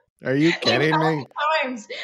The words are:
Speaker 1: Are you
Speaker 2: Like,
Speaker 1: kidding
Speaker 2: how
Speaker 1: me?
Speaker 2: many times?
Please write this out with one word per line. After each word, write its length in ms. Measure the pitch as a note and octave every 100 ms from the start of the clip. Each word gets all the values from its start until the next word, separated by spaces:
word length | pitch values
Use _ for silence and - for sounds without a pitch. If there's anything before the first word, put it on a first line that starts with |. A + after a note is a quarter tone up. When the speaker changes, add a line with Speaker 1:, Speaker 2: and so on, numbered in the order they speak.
| _ _
Speaker 1:
Are 120 | -
you 160 | C#3 D#3
Speaker 2:
Like, 100 | E3+
Speaker 1:
kidding 320 | - B2 D#3
Speaker 2:
how 60 | D#3
Speaker 1:
me? 60 | D#3 D#3
Speaker 2:
many 100 | - - D4+ D#4
times? 260 | C4+ B3 - -